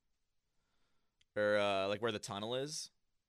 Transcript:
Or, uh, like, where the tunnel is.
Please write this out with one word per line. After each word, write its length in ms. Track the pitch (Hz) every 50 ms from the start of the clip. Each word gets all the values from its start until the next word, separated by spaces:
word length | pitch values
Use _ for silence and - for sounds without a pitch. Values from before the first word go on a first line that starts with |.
| _ _ _ _ _ _ _ _ _ _ _ _ _ _ _ _ _ _ _ _ _ _ _ _ _ _ -
Or, 220 | 104 104 104 104 104
uh, 300 | 101 101 98 98 95 101
like, 120 | 104 104
where 100 | 117 113
the 60 | 104 104
tunnel 360 | - - 104 101 110 113 123
is. 360 | 131 139 151 160 - - - _ _ _ _ _ _ _